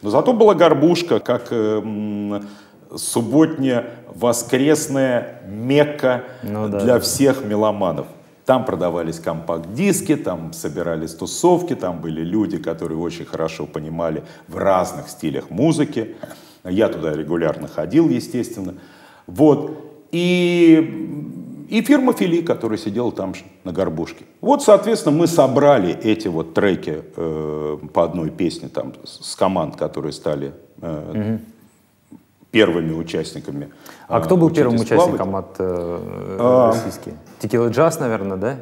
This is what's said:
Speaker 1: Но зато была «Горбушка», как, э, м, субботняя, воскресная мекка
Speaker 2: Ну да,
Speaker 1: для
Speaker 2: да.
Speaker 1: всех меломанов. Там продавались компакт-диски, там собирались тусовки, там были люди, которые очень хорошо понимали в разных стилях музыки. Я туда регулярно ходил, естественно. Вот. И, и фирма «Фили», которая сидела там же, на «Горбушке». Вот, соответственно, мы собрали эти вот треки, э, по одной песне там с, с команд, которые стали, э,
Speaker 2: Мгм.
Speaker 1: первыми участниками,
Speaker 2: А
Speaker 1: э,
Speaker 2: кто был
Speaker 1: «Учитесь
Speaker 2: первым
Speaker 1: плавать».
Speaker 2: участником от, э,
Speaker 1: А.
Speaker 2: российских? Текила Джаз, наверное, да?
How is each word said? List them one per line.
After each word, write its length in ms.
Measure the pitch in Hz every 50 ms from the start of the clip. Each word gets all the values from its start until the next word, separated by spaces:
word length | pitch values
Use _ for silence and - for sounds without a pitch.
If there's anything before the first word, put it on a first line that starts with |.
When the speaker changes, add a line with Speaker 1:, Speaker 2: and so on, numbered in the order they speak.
| -
Speaker 1:
Но 80 | 101
зато 200 | 104 135 160 - 254
была 200 | 214 226 208 202
«Горбушка», 640 | 160 170 165 151 139 143 170 175 170 - - 123 107
как, 280 | - - 123 120 - -
э, 320 | 127 117 110 107 107 107 104
м, 600 | 110 107 104 107 104 104 104 104 101 104 101 101 - - - - - _ - - - -
субботняя, 880 | - - - - - 117 107 120 147 160 156 156 - 135 135 123 120 - - - - - - -
воскресная 1300 | - - 120 117 - - - - 127 135 147 156 147 147 - 135 135 135 131 123 120 - - - - - 92
мекка 760 | 98 107 113 127 139 147 147 147 147 - - 127 127 120 120 - - - -
Speaker 2:
Ну 260 | 110 104 104 107 107
да, 100 | 101 101
Speaker 1:
для 120 | 101 117 123
Speaker 2:
да. 60 | 117
Speaker 1:
всех 440 | 90 - - - 139 139 127 - -
меломанов. 600 | 104 104 104 107 107 104 101 101 90 80 73 - - - - - _ _ _ _
Там 200 | - 127 127 113
продавались 540 | 110 95 85 90 87 82 85 85 82 80 82
компакт-диски, 960 | - 90 82 80 78 - 85 82 82 82 101 120 190 202 98 - 90 - 156 -
там 360 | - - 92 85 82 82 -
собирались 640 | - - 92 73 92 85 85 82 80 80 78 -
тусовки, 580 | - 95 87 - - - 175 180 165 170 - 131
там 260 | - - 90 87 82
были 200 | 80 82 80 78
люди, 360 | 82 85 87 110 104 87 - 82
которые 400 | 76 82 82 82 - 80 80 80
очень 260 | 85 85 80 - 82
хорошо 400 | - - 78 80 80 - - 78
понимали 560 | 71 - 82 78 78 80 82 85 82 78 76 - - - - - -
в 100 | 80 90
разных 520 | 92 98 95 92 90 - - 76 73 -
стилях 400 | - - - 80 69 67 - -
музыки. 640 | - 87 131 165 156 143 147 - - 120 110 - - - - - - - - - - _ _
Я 260 | 90 90 98 110 101
туда 240 | - - 78 80 76
регулярно 520 | 76 78 73 85 87 82 78 78 78 76 69
ходил, 400 | - - 76 82 104 151 165 156
естественно. 640 | 170 - - - - 127 113 - - - 95 90 87 - - - - - - - - - _
Вот. 460 | - 92 92 143 151 143 147 - - - - - - - - - _
И, 680 | - 170 175 175 180 180 180 175 175 175 170 165 160 160 151 135 - - - - 139 147 151 160 - - - - - - - -
и 120 | - 220
фирма 320 | 220 - 285 294 262 254 226
«Фили», 280 | - 196 185 170 170
которая 360 | 165 165 123 - - 113 107 104
сидела 340 | - 107 101 117 123 113
там 220 | - - 95 95 95
же, 100 | - - - - _ _
на 80 | 92
«Горбушке». 540 | 87 85 95 87 80 78 82 - - - - _ _ _
Вот, 200 | - 202 277 285
соответственно, 540 | - - 214 190 196 214 233 - - 160 143 156
мы 80 | 170 165
собрали 680 | 165 165 139 127 123 143 139 143 143 127 92 87 80 - -
эти 240 | 110 107 104 - 98
вот 260 | 85 80 80 - -
треки, 480 | - 98 101 90 80 - - 78 78 78 - -
э, 640 | - 85 80 78 78 78 76 76 76 76 76 76 71 76 76 -
по 100 | - 85
одной 260 | 82 80 87 82 78
песне 400 | 78 - 95 82 78 - - -
там 240 | - - - 67 - - -
с, 280 | - - - - -
с 40 | -
команд, 400 | - 101 92 95 92 80 - -
которые 360 | - 85 78 - - 71 73 71
стали, 400 | - - 82 76 73 71 69 - - - _ _ -
э, 300 | - 85 80 78 78 85 -
Speaker 2:
Мгм. 240 | 107 104 107 113 107 - - - _ _ _ _ _ _ _ _ _ _ _ - - _ _ _ _ _ _
Speaker 1:
первыми 420 | - 110 107 92 82 87 82 80 80
участниками, 760 | 80 82 82 - 87 80 80 - - - - 71 71 71 71 - - - - - - - -
Speaker 2:
А 120 | - 120
Speaker 1:
э, 20 |
Speaker 2:
кто 160 | - 160 180 180
был 100 | 165 160
Speaker 1:
«Учитесь 120 | 165 160
Speaker 2:
первым 180 | 147 123 117 117 113
Speaker 1:
плавать». 60 | 113
Speaker 2:
участником 440 | 117 110 175 - 104 - 92 95 95
от, 200 | 95 95 - - -
э, 800 | 95 92 90 87 87 85 87 85 87 90 92 92 95 92 95 95
Speaker 1:
А. 280 | 120 123 127 127 123 113 113
Speaker 2:
российских? 400 | 117 113 104 92 - - - - - - - - -
Текила 300 | - 110 - 120 117 120
Джаз, 300 | 113 120 156 165 160 -
наверное, 380 | 151 123 113 110 98 98 95 92
да? 180 | 95 117 139 131